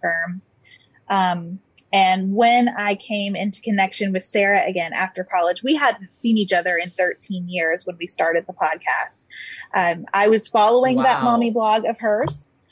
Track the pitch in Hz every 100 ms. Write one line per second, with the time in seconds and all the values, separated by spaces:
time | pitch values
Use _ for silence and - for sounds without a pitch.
0 | 175 165 175 180 - _ _ - _ _
1 | - 196 185 175 170 190 _ _ _ 196
2 | 185 190 190 202 233 240 240 - 208 196
3 | - 208 202 185 202 - 226 202 190 -
4 | 196 185 - 208 196 196 - 185 165 -
5 | 185 - 180 180 170 175 262 302 269 196
6 | 190 _ 233 220 190 175 180 170 180 -
7 | 180 - - 185 175 180 160 175 180 170
8 | 175 - 165 165 175 - 156 160 - 131
9 | - - - - - - - 190 175 170
10 | - 196 208 220 - 220 214 247 262 254
11 | 262 180 247 233 233 226 220 220 233 226
12 | 226 208 311 - - _ _